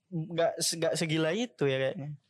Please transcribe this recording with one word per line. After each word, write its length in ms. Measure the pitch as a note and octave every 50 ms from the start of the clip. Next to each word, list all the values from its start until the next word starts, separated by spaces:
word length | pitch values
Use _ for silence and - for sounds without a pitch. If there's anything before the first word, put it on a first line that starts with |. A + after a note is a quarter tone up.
| _ _
enggak 440 | F3+ D#3+ D#3 E3 E3+ E3 E3 D#3 -
se-, 180 | E3+ E3 - F3
enggak 200 | E3 D#3+ D#3+ -
segila 340 | D#3 F3 D#3 D#3 D#3+ D#3+ D#3
itu 340 | F3+ A3 B3 - - - D3
ya 160 | C#3 C3+ C3
kayaknya. 300 | C3 C3 - F3+ C3+ D3+ D3 - _